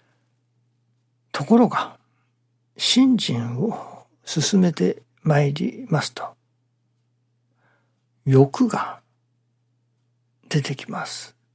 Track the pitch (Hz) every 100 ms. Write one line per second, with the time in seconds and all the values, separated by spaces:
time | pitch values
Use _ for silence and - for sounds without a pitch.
0 | _ _ _ _ _ _ _ _ _ _
1 | _ _ _ - 143 233 233 - - -
2 | _ _ _ _ _ _ _ - - -
3 | 262 240 - 120 117 120 214 - - -
4 | - _ - - - 196 180 156 - -
5 | - _ 156 151 147 143 202 233 262 147
6 | - - - - _ _ _ _ _ _
7 | _ _ _ _ _ _ _ _ _ _
8 | _ _ 139 135 139 - 247 - - -
9 | _ _ _ _ _ _ _ _ _ _
10 | _ _ _ _ - 151 135 139 - -
11 | - - - _ _